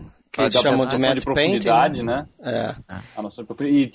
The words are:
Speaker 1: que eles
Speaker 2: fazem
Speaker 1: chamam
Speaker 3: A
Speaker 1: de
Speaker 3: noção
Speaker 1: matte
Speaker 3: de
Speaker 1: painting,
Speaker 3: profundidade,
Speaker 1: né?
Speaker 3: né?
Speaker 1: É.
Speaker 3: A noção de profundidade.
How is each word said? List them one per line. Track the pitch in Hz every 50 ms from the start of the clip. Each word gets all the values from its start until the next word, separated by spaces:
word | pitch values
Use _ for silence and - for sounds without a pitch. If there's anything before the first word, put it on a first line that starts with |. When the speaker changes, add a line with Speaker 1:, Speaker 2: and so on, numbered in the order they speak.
| - - - _ _ _
Speaker 1:
que | - -
eles | 110 110 107
Speaker 2:
fazem | 127 120 143
Speaker 1:
chamam | 127 131 131
Speaker 3:
A | 127
Speaker 1:
de | 131
Speaker 3:
noção | 127 131 131
Speaker 1:
matte | 135 131
Speaker 3:
de | -
Speaker 1:
painting, | 139 135 143 147 175
Speaker 3:
profundidade, | 202 - 202 - 113 120 135 156 147 127 117
Speaker 1:
né? | 117 120 139 151 - _ -
Speaker 3:
né? | 226 131 117 113 113 107 - - - -
Speaker 1:
É. | 95 92 - - -
Speaker 3:
A | 107
noção | 107 101 - - 113
de |
profundidade. | - 113 - 143 143 143 143 135 117